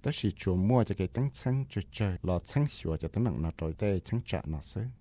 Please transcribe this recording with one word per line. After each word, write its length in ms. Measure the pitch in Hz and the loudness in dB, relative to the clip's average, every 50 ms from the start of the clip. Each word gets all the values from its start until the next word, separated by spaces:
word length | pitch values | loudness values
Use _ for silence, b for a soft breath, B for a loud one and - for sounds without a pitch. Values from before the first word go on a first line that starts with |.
| - | 0
Đó 80 | 131 156 | -2 -2
chỉ 180 | - - 107 90 - | 2 0 0 0 0
chùa 180 | - 95 92 | 0 2 2
mua 280 | 90 92 104 123 127 110 | 4 4 6 6 6 6
cho 120 | - 98 - | 4 2 0
cái 100 | 95 90 | 0 -2
tăng 220 | - - 139 139 - | 0 0 -2 -2 -2
sáng 320 | - - 127 127 135 135 131 | -4 -2 0 0 0 -2 -2
chơi 140 | - 104 90 - | -4 -4 -6 -4
chơi, 260 | - - 110 98 90 85 - | -2 0 0 0 0 0 0
lo 160 | 90 90 87 | 0 0 0
sáng 280 | - - - 143 147 147 | 0 0 0 2 2 2
sủa 300 | - - - 82 80 78 | -2 -4 -2 -2 -2 -2
cho 100 | - 78 | -2 -2
tấm 160 | - - 120 | 0 0 0
mảng 180 | 120 78 60 | 2 0 0
nó 100 | 80 82 80 - | -2 -2 -2 -2
trôi 160 | 82 80 80 | -4 -4 -2
tê 260 | - 104 104 98 90 - | 0 0 0 0 0 -2
sáng 160 | - - 117 - | -2 -4 -4 -2
trả 160 | - - 90 - | -2 -4 -4 -4
nó 140 | - 80 73 | -4 -6 -6
xứ. 220 | - - - - 110 127 123 - | -6 -8 -6 -6 -6 -6 -8 -12